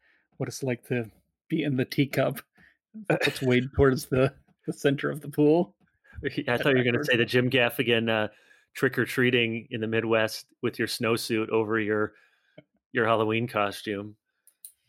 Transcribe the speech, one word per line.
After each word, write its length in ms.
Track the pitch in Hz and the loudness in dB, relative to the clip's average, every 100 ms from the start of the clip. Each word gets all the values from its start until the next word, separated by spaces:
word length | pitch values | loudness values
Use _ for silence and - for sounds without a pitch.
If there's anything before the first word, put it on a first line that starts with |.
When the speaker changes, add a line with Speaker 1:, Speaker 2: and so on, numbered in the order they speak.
| _ _ _ _ | _ _ _ _
Speaker 1:
what 120 | 131 | -8
it's 140 | - | -6
like 240 | 135 123 - | -4 -6 -4
to 240 | 123 107 - _ _ _ | -4 -4 -12 _ _ _
be 140 | 165 | -4
in 160 | 151 127 | 0 -2
the 80 | 131 | 0
teacup. 560 | - 135 - 135 143 - _ _ _ _ 220 208 | 0 0 0 -2 -4 -14 _ _ _ _ -14 -4
Let's 340 | 160 143 - | 0 0 -2
Speaker 2:
<laughs> 20 | |
Speaker 1:
wade 220 | 131 123 131 - | 2 2 2 2
towards 320 | 139 127 - | 4 2 0
the, 260 | 127 135 - _ _ - | 2 2 -2 _ _ -12
the 80 | |
center 380 | - 143 139 147 | -2 0 0 -2
of 100 | 147 | -6
the 80 | 143 | -6
pool. 460 | 143 147 165 185 _ | 2 4 4 0 _
Speaker 2:
<laughs> 60 | _ _ _ - 139 - | _ _ _ -8 -6 -4
Yeah, 200 | - 120 | -2 0
I 20 | |
thought 140 | 151 | 2
you 60 | 131 | 2
were 60 | |
gonna 200 | 120 120 | 2 0
say 140 | 143 120 | 2 2
the 80 | 117 | 2
Jim 260 | 123 123 | 2 2
Gaffigan, 580 | 127 120 - 110 117 113 | 2 2 0 0 2 2
uh, 200 | 110 107 - _ _ _ | 0 -2 -8 _ _ _
trick 240 | - 131 131 | -2 -2 0
or 80 | 113 | -2
treating 640 | - 123 123 113 113 - | 0 2 2 0 -2 -8
in 100 | 120 | -6
the 60 | 110 | -2
Midwest 600 | 113 110 113 110 - - _ | -2 2 2 2 -4 -16 _
with 160 | 120 - | -6 -4
your 80 | 110 | -4
snowsuit 600 | - 113 113 - 110 110 | -2 -2 -2 -2 -4 0
over 300 | 113 107 113 | -2 0 -2
your, 340 | 104 107 107 - _ _ _ - _ _ _ | 0 -2 -2 -8 _ _ _ -20 _ _ _
your 120 | 123 113 | -2 2
Halloween 420 | 113 110 113 117 | 2 2 0 -2
costume. 680 | 110 101 95 110 101 104 104 _ _ _ _ - _ | 0 -2 -4 -8 -8 -8 -16 _ _ _ _ -20 _